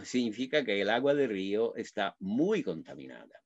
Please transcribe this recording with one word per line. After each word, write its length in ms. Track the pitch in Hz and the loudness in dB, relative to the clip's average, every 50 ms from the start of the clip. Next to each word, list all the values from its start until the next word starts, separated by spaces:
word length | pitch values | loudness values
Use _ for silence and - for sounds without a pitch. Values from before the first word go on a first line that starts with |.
| - | -10
significa 600 | - - 127 120 110 101 117 131 131 156 151 127 | -2 0 0 0 0 -2 -4 -4 0 0 0 2
que 160 | 107 101 101 | 2 2 2
el 100 | 98 101 | 4 4
agua 240 | 113 123 135 139 147 | 2 4 4 4 4
del 160 | 143 135 117 | 4 2 2
río 460 | 104 95 95 98 101 110 117 117 - | 0 -2 0 0 0 0 0 0 -2
está 400 | 120 107 - - 104 98 98 - _ | -6 -8 -6 -4 -2 -2 -2 -4 _
muy 440 | 95 95 107 131 165 208 220 175 131 | -6 -2 0 2 2 2 2 0 0
contaminada, 800 | 95 80 80 - - 67 76 67 64 62 - 57 - - - _ | -2 -6 -6 -10 -12 -14 -14 -14 -14 -16 -16 -18 -20 -20 -20 _